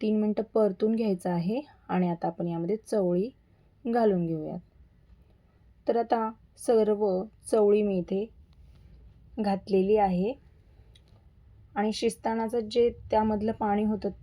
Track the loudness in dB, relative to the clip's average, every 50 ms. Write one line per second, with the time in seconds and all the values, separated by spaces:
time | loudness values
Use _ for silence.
0 | -2 0 0 2 2 0 0 -2 -4 -2 0 2 2 2 2 0 0 0 0 0
1 | 0 0 0 0 -2 -2 -2 0 0 -2 -2 -4 -6 -8 -14 _ _ -4 -2 0
2 | 0 0 -2 -2 -4 -4 -4 -4 -4 -4 -4 -4 -4 -4 -4 -4 -4 -4 -2 0
3 | 0 2 0 0 -2 -4 -8 _ _ _ _ _ _ _ _ _ -6 -2 0 2
4 | 2 4 2 2 0 -2 -4 -4 -6 -8 -10 -12 -14 _ _ -20 -20 -20 _ _
5 | _ _ -20 -20 _ _ _ _ _ _ _ _ _ _ _ _ _ -2 0 0
6 | 0 0 0 -2 -2 -2 -6 -10 -18 _ _ -6 -2 2 2 4 4 2 2 2
7 | 0 0 0 -2 -4 -6 -12 _ -6 0 2 4 4 4 4 4 2 0 0 -2
8 | -2 -2 -4 -4 -4 -6 -10 -18 -20 -20 -20 -20 -20 -20 -20 -20 -20 -20 -20 -20
9 | -20 -20 -20 -20 -20 -14 -10 -6 -4 -2 -2 -4 -2 0 2 2 4 4 4 4
10 | 4 2 2 0 0 -2 -4 -6 -12 -20 -20 _ _ _ -20 -20 -20 -20 -20 -20
11 | _ _ -20 -20 -20 -20 _ _ -20 -20 -20 -20 -20 -10 -4 -4 -2 -2 -2 -2
12 | -2 -4 -2 -4 -4 -4 -4 -2 -4 -4 -4 -4 -4 -2 0 2 2 2 0 -4
13 | -4 -2 0 2 2 2 0 0 0 -2 -2 -2 -2 0 0 0 0 0 -2 -2
14 | -4 -6 -8 -4